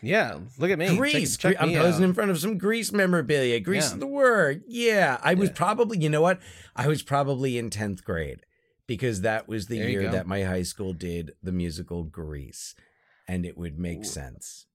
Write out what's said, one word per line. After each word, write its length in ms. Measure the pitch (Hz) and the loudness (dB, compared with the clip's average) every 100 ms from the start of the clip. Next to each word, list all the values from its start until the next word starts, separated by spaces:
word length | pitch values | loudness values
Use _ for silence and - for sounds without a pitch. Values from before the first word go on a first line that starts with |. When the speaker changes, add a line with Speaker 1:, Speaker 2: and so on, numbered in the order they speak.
Speaker 1:
yeah, 380 | 113 208 123 76 104 131 | 0 0 0 -6 -12 -2
look 120 | 175 | 0
at 80 | 175 | 2
me. 80 | 185 | 2
Check, 100 | 180 | 2
Speaker 2:
Grease. 400 | 277 294 139 - | 2 2 0 0
Speaker 1:
check 200 | 185 190 | 2 2
Speaker 2:
Gre-, 60 | |
I'm 60 | 160 | 2
Speaker 1:
me 60 | 165 | 4
Speaker 2:
posing 280 | 170 160 | 4 4
Speaker 1:
out. 40 | 185 | 4
Speaker 2:
in 40 | |
front 160 | 180 208 | 2 0
of 80 | 165 | 0
some 180 | 185 196 | -2 0
Grease 360 | 196 226 196 | 0 0 0
memorabilia. 640 | 202 190 175 120 143 127 117 | 2 4 2 2 2 2 2
Grease 300 | 92 196 - | 0 0 0
Speaker 1:
Yeah. 60 | |
Speaker 2:
is 40 | - | -2
the 80 | 269 | -4
word. 560 | 277 262 220 151 151 247 | 4 4 6 2 0 -6
Yeah, 500 | 233 233 208 160 123 | 0 2 4 4 2
I 100 | 143 | 2
was 140 | 180 196 | 4 2
Speaker 1:
Yeah. 80 | - | 2
Speaker 2:
probably, 420 | 180 214 233 208 | 0 2 0 0
you 100 | 156 | 2
know 140 | 151 | 4
what? 180 | 165 185 - - - - | 4 2 -6 -20 -12 -2
I 100 | 135 | 0
was 160 | 156 | 0
probably 560 | - 143 139 131 135 120 | 0 0 0 0 -2 -2
in 100 | 117 | -4
tenth 360 | 98 107 92 | -4 -4 -4
grade 380 | - 85 71 62 _ _ _ _ - | -4 -4 -4 -8 _ _ _ _ -8
because 360 | 113 127 104 | -2 -2 0
that 260 | 110 110 - | 0 -2 -4
was 180 | 110 98 | -6 -4
the 120 | 113 | -4
Speaker 1:
There 80 | 113 | -2
you 40 | 101 | 0
Speaker 2:
year 20 | 95 | 0
Speaker 1:
go. 40 | |
Speaker 2:
that 160 | 92 87 | -2 -2
my 160 | 98 | -2
high 180 | 92 92 | 0 -2
school 300 | 90 - 95 | -4 -6 -6
did 400 | 82 90 85 80 - | -6 -6 -6 -8 -10
the 100 | 90 | -4
musical 520 | 90 87 80 82 85 | -2 -2 -6 -8 -8
Grease, 720 | 78 85 78 73 65 - - - _ _ _ _ - | -8 -10 -10 -10 -12 -16 -16 -18 _ _ _ _ -6
and 180 | 92 | -4
it 140 | 87 80 | -4 -8
would 180 | 87 76 | -8 -6
make 240 | 87 85 | -6 -6
Speaker 1:
Ooh. 20 | |
Speaker 2:
sense. 640 | 107 - 67 64 - - - | -8 -10 -12 -14 -18 -18 -20